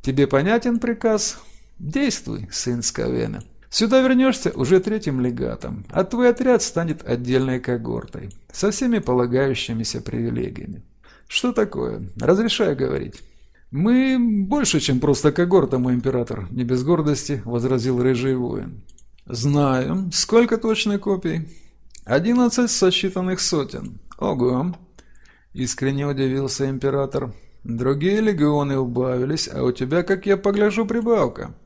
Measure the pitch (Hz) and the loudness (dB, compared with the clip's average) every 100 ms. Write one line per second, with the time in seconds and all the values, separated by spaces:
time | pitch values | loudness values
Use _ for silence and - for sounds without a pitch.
0 | - 135 135 135 165 233 240 233 240 226 | 0 2 4 4 4 2 2 0 -2 0
1 | 226 214 - - - - - - 139 269 | 2 2 0 -8 -18 -20 -20 -12 -6 0
2 | 277 - 113 104 98 - 123 120 110 - | 0 -2 -6 -10 -8 -6 -4 -2 -4 -4
3 | - - 117 104 - - - - 220 262 | -2 -2 -4 -6 -12 -20 -6 0 4 4
4 | 254 254 262 - 165 - 131 185 185 214 | 6 4 4 2 -2 -2 4 4 4 -2
5 | 165 131 127 120 123 - - - - - | -2 -2 -2 -2 -6 -6 -8 -10 -4 -2
6 | 185 240 247 240 254 247 - - 170 151 | 0 2 2 4 2 2 2 -4 -4 -6
7 | - 120 123 127 131 127 127 120 117 117 | -4 -4 0 0 2 -2 -2 -4 -4 -8
8 | - - 98 - - - 202 208 254 226 | -8 -14 -14 -16 -16 -2 -2 0 0 0
9 | - 123 120 123 139 131 - 113 110 - | 2 2 2 2 2 0 -4 -4 -4 -6
10 | - 117 117 117 - - - - - _ | -6 -4 -4 -4 -6 -8 -12 -14 -16 _
11 | - - - - 254 240 208 - - - | -20 -20 -6 -2 0 0 -2 -2 -4 -6
12 | 92 - - 190 226 - 196 135 131 - | -10 -2 2 4 2 0 0 0 -2 -2
13 | - - - - - _ - 135 202 247 | -6 -14 -20 -20 -20 _ -10 -2 2 4
14 | 269 262 240 208 190 294 254 156 - 127 | 4 2 2 0 0 0 2 0 2 2
15 | 151 135 151 147 175 185 143 131 123 123 | 2 4 2 2 4 4 4 0 0 0
16 | 123 127 120 104 90 123 120 127 131 170 | 0 -2 -2 -6 -6 -4 -2 0 2 2
17 | 151 143 - 139 101 120 123 127 120 123 | 2 0 -2 -6 -4 -2 0 0 2 2
18 | 127 123 131 127 123 - 85 - - - | 2 2 0 -2 -2 -6 -8 -12 -18 -20
19 | - - - 120 131 143 139 131 131 185 | -20 -20 -12 -2 2 2 2 2 0 -2
20 | 185 - - 226 233 240 226 220 208 202 | -2 -2 4 4 4 2 0 0 0 -2
21 | 208 190 185 165 160 - - _ - - | 0 -2 -2 -4 -6 -14 -20 _ -20 -20
22 | - 135 190 240 240 247 240 - 185 180 | -2 0 2 2 2 2 0 4 2 2
23 | 190 185 185 185 - 160 135 - - - | -2 -2 -2 -2 0 0 -2 -8 -12 -14
24 | - - - 127 123 127 175 175 - - | -18 -6 -4 0 0 2 -2 -6 -16 -20
25 | - - - _ _ - 127 - 135 139 | -20 -20 -20 _ _ -6 -6 -2 -2 0
26 | 143 135 135 135 135 - 139 135 139 139 | -2 0 0 0 -2 -2 -2 -2 -2 0
27 | 135 139 131 - - - - 117 127 143 | -2 -4 -6 -12 -20 -18 -8 -2 0 2
28 | 175 208 220 180 147 147 143 135 127 120 | 2 2 2 2 2 2 0 0 -2 0
29 | 127 127 131 160 - - 127 123 131 165 | 0 0 -2 -2 -4 -2 -2 0 0 0
30 | 175 190 202 190 202 202 208 202 220 233 | 0 -2 2 2 2 2 2 2 0 0
31 | 226 220 131 - 110 - | 2 2 2 -2 -12 -14